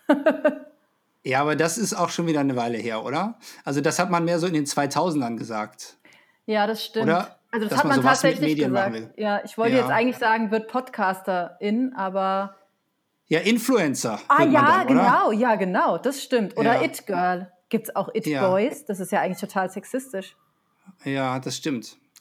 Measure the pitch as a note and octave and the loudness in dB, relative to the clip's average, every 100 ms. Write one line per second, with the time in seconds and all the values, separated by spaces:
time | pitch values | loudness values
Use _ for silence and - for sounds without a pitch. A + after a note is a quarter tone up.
0 | - C#4 D#4 - D4+ - - _ _ _ | 0 2 2 2 -2 -2 -12 _ _ _
1 | _ _ C3 C3 D3+ D3 E3 A#3 G3 F#3+ | _ _ -2 0 2 2 0 0 -4 -2
2 | E3+ - E3+ D3+ C#3 B2 A#2+ A2+ A2+ A2 | -2 0 0 0 0 0 -2 -4 -4 -6
3 | A#2 D3 G#3 A#3 - - - C#3+ D3+ D#3+ | -4 -4 -4 -8 -18 -12 -4 0 0 0
4 | F3+ F3 E3 E3+ F3+ D#3 C#3 - C#3 C#3 | 0 2 2 0 0 0 -2 -2 0 0
5 | F3 D3 A#2+ A2 A2 A2 G#2+ - - _ | 0 0 -2 -6 -8 -8 -8 -12 -20 _
6 | _ _ _ _ - G#3+ G#3+ A3 - A3 | _ _ _ _ -4 0 0 -2 -6 -2
7 | D#3+ F3 G#3 - _ A3+ G#3+ - D4 C4+ | 0 0 -2 -12 _ -6 0 2 4 4
8 | B3+ C4 C4+ G3+ D4+ D3+ G3 G3+ F#3+ A3 | 4 4 2 2 0 2 2 0 0 -4
9 | A3+ - G#3+ G3+ - - A#3 B3+ C3+ F#3+ | -10 -6 -2 -2 -4 -2 2 2 2 2
10 | B3 A#3+ A3+ A3+ G#3+ A3 A3 B3+ B3+ - | 2 0 0 2 0 -2 -2 -6 -6 -2
11 | F#3 F#3 G3+ F3+ E3+ - G#3 A3 C4 B3+ | -2 -2 -4 -4 -4 -6 -2 0 -2 -4
12 | F#3+ F#3+ F#3+ F#3+ G3 - _ _ _ _ | -4 -2 -2 -2 -4 -10 _ _ _ _
13 | _ _ _ D#3+ F#3+ A#3+ - A#3+ D#3 B2 | _ _ _ 0 2 0 2 2 2 -2
14 | A#2+ - - C#4+ E4 D4 C#4+ F#4 F4 C4 | -4 -6 2 4 6 6 6 4 4 4
15 | A#3+ D#4 F#4 G#3+ A#3+ G#3 F#3 F#3+ A#3 E3 | 6 4 2 2 2 2 0 2 0 0
16 | B3 C#4 - A#3+ F#3+ - A3+ C4 - - | -2 -6 -2 -2 0 0 2 2 0 -4
17 | - F3+ F3+ F3+ F#3 _ _ A3+ - - | -6 -2 0 -2 -6 _ _ -4 -4 -6
18 | F#3+ A3 D#3 C#3+ F#3 F#3+ B3 D4 - F#3+ | -4 -4 -2 0 2 2 0 -4 -8 -8
19 | F#3 F#3+ E3+ F3+ G#3 G3 F#3 G3+ - C4 | -2 0 0 -4 -4 -4 -4 -6 -8 -8
20 | C4 F#3+ F#3+ _ _ _ _ _ - _ | -6 -10 -10 _ _ _ _ _ -20 _
21 | C#3 C3+ C3 B2+ C3 - D#3+ B2 - - | -4 -2 -2 -2 -4 -6 -4 -6 -8 -20
22 | _ _ | _ _